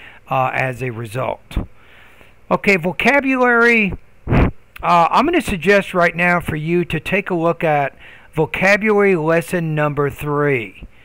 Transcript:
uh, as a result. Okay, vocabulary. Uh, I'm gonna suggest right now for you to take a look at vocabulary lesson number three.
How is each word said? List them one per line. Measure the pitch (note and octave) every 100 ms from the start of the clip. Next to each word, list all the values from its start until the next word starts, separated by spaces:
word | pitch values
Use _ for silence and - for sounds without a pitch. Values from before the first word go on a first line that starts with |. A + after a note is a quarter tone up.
| - - -
uh, | C3+ C3
as | C3+ C3 B2
a | C3
result. | A2+ A#2 A2 A2+ - - - - - - - - - - - -
Okay, | F3+ - G3
vocabulary. | E3 E3 A3+ C#4+ C4+ C4 B3 A#3 A#3 A#3 G3+ - - - -
Uh, | - - - - - D#3+ F3 E3
I'm | F#3 C4+
gonna | F4
suggest | A3+ F#3+ D#3+ G3+ -
right | F#3 E3+ E3
now | F3 F3
for | - D#3
you | D#3 F3 E3+
to | D#3+
take | - G3 G3+
a | F3+
look | E3 E3
at | E3 D3 C#3 - - - -
vocabulary | - D#3 - F#3 G3+ G#3+ G#3 G3+ F#3
lesson | D3+ E3 E3 F#3 E3
number | D3+ D3+ D3 C#3+
three. | C3 D3 C#3+ D3 C3+ G2+ - - -